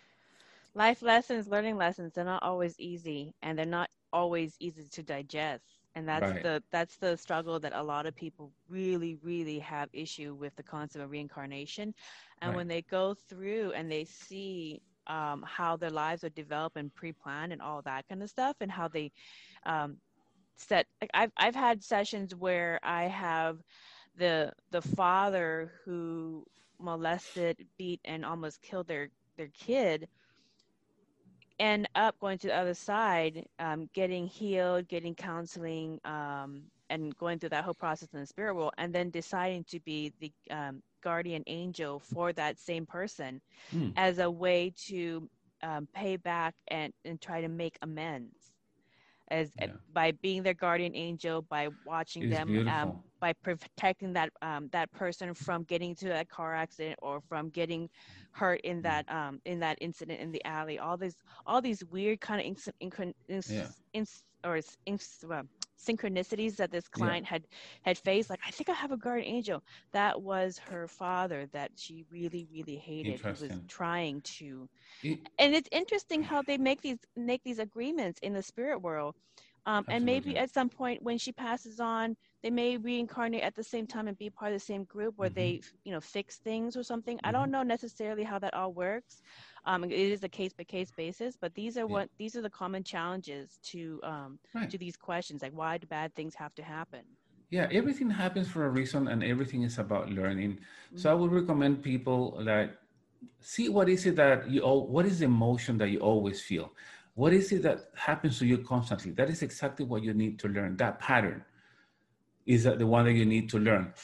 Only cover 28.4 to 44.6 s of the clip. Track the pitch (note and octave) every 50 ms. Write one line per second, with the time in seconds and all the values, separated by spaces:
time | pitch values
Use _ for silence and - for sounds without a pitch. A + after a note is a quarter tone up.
28.4 | D#3+ D3+ - - - - G3+ F#3 E3+ E3+ D#3+ C#3+ C#3+ C#3 _ _ _ _ _ -
29.4 | D#3 C#3+ - - - - B3 C4+ A3+ F3 D#3 D#3 E3 - _ _ _ _ _ _
30.4 | _ _ _ _ _ _ _ _ _ _ _ _ _ _ _ _ _ - _ _
31.4 | - _ _ - G#3+ G#3+ G#3 G#3 G#3 - - F#3 A3 A3 - - G3+ G3 F#3+ F3+
32.4 | - F#3 A#2+ F3 F#3 F3+ F3 - - - G3+ A3 A3+ G#3 F3+ E3 D#3+ D#3+ D#3+ E3
33.4 | - - _ - E3+ D#3+ D3+ D#3+ D#3+ - - F#3+ F#3+ F3+ F#3 F3+ F3 F#3 - -
34.4 | G#3+ G3+ F#3+ F#3 F3+ F3+ F3+ F3+ F3+ - F3 E3+ E3 E3+ E3 - - F3+ E3 E3+
35.4 | E3+ E3 - F3+ E3 E3 D#3+ D#3+ D#3+ D#3+ D#3+ - - - D3+ D3+ D3 C#3+ C#3+ C#3
36.4 | C#3 C#3 C#3+ C#3 D3 - _ _ _ - D#3 D#3+ D#3 D3+ C3+ - E3+ E3+ E3+ D#3+
37.4 | E3+ D3+ D#3 D3 D#3+ F3+ E3 - F#3 D#3+ D#3 - E3 - - C#3+ C#3 - - F#3
38.4 | G#3+ G#3+ F#3+ E3+ D#3 D3 - - E3 F3 E3+ F3 F3+ F3 E3+ E3 - - G3 F#3
39.4 | F3+ F#3 F#3 F3 E3 - F3 E3 - D#3+ D3+ D3+ D3+ D3+ - - D#3+ D3+ _ _
40.4 | _ - D3+ D3+ C#3+ C#3 C3+ C3+ - _ _ _ - F3 E3+ E3+ F3 F3 E3 D#3
41.4 | - - E3 E3+ F3 F3+ E3+ - D#3 C#3+ C#3+ C#3+ - - - F3 F3 F3 E3+ E3
42.4 | D3+ D3+ - - - F3 E3+ E3 D#3+ - - F3 G3 G#3+ - - C#3+ C3 B2+ C3+
43.4 | _ _ _ - - - D3 E3 C#3+ - - F3+ F#3+ F#3 F3 F3+ F3+ F3 F3 E3+
44.4 | F#3 F3+ F3+ F3